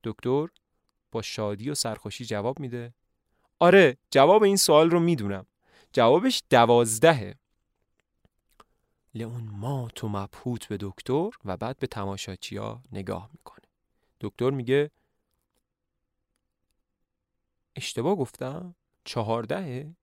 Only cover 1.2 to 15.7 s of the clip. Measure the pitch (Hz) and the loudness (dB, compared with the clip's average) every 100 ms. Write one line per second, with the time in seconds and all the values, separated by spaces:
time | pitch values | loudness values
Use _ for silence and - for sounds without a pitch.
1.2 | - - 104 104 123 147 117 107 107 - | -10 -6 -6 -6 -8 -6 -6 -8 -12 -14
2.2 | 117 107 110 139 135 120 120 _ _ _ | -8 -6 -6 -6 -10 -12 -14 _ _ _
3.2 | _ _ _ _ 175 196 156 123 _ - | _ _ _ _ 6 8 6 2 _ 6
4.2 | 143 214 202 196 - 151 165 170 170 151 | 6 6 4 2 4 6 6 4 2 0
5.2 | 101 98 - _ _ _ _ - 117 156 | -4 -8 -12 _ _ _ _ 4 6 6
6.2 | 262 - _ 127 117 120 117 110 160 147 | 2 -4 _ 6 6 6 2 4 4 4
7.2 | 95 - _ _ _ _ _ _ _ _ | -4 -16 _ _ _ _ _ _ _ _
8.2 | _ _ _ _ _ _ _ _ _ 110 | _ _ _ _ _ _ _ _ _ -14
9.2 | 113 120 113 101 117 139 117 - 110 101 | -12 -10 -12 -10 -6 -6 -8 -10 -8 -6
10.2 | 98 - 123 117 - 104 101 - - 139 | -8 -10 -8 -8 -8 -10 -10 -12 -4 -4
11.2 | 196 - 104 92 113 135 - 110 98 98 | -4 -10 -10 -8 -8 -8 -10 -8 -8 -8
12.2 | - 95 - 101 107 113 _ 104 95 92 | -12 -14 -14 -12 -12 -14 _ -12 -10 -10
13.2 | 104 - - - _ _ _ _ _ _ | -12 -20 -20 -20 _ _ _ _ _ _
14.2 | 104 - 127 135 120 135 147 _ _ _ | -14 -4 -4 -4 -2 -2 -2 _ _ _
15.2 | _ _ _ _ _ | _ _ _ _ _